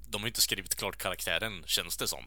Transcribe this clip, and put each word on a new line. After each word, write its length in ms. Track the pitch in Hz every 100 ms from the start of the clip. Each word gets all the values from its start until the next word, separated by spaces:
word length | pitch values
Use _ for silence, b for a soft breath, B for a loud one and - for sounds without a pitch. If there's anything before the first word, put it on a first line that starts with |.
| -
de 120 | 104
har 60 | 110
inte 140 | -
skrivit 340 | - 98 92 -
klart 220 | 101 -
karaktären, 680 | 98 90 - 85 110 95 -
känns 320 | - 87 -
det 100 | 117
som. 120 | 71